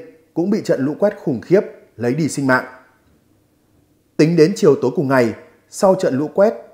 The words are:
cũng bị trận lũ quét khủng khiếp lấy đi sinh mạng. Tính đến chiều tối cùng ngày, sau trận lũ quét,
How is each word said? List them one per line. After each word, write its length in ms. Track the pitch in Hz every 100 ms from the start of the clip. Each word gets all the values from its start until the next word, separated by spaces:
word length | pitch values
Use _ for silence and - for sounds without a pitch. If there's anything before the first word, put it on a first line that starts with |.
| - - _
cũng 160 | - 185
bị 120 | 202
trận 220 | 147 156 135
lũ 100 | 151
quét 140 | 202 208
khủng 180 | - 120
khiếp 200 | - 185 - - _ -
lấy 160 | 120
đi 140 | 139 147
sinh 200 | 147 135
mạng. 180 | 127 - - _ _ _ _ _ _ _ _ _ _ _ _ _ -
Tính 180 | 156 170
đến 180 | 156 202
chiều 200 | 170 135
tối 100 | 120 -
cùng 120 | 135
ngày, 260 | 135 113 101 - _ _
sau 260 | - 196 190
trận 220 | 175 247
lũ 120 | 147
quét, 200 | - 208 233 -